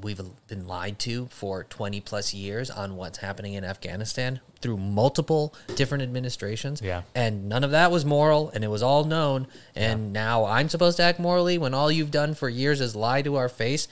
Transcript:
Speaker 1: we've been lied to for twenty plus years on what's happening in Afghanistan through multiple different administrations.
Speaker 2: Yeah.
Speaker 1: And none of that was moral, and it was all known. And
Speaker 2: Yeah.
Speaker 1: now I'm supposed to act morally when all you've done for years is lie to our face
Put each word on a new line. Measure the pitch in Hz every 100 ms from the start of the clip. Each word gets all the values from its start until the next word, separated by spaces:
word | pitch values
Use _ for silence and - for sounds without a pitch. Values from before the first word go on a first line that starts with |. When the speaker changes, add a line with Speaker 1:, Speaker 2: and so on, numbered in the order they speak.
Speaker 1:
we've | 104 98 92 - -
been | 101 90
lied | 90 95 104
to | 120 120 123
for | - 98 95
twenty | - - 101 101
plus | - 104 -
years | 98 98 107 127
on | - 98 92
what's | 92 -
happening | 98 101 101
in | 101
Afghanistan | 92 95 - 92 110 - 127 131 _ -
through | 120 107
multiple | 98 101 131 156 147 156 151 - - -
different | 135 143
administrations. | 127 127 127 - 104 113 139 143
Speaker 2:
Yeah. | 98 90 90 127
Speaker 1:
And | 113 104 101
none | 117
of | 139
that | 151 175
was | 175 143
moral, | 147 151 151 151
and | 107
it | 107
was | 107
all | 123 143
known. | 151 160 147 135 131 - - -
And | 113 110 107 104
Speaker 2:
Yeah. |
Speaker 1:
now | 110 117 104
I'm | 113 156
supposed | 165 175 175
to |
act | 175 175
morally | 175 180 175 175
when | 135
all | 131 151
you've | 160 151
done | 147 147 151
for | 131
years | 120 139 139
is | 123 107
lie | 113 135
to | 143 139
our | 127
face | - 113 151 -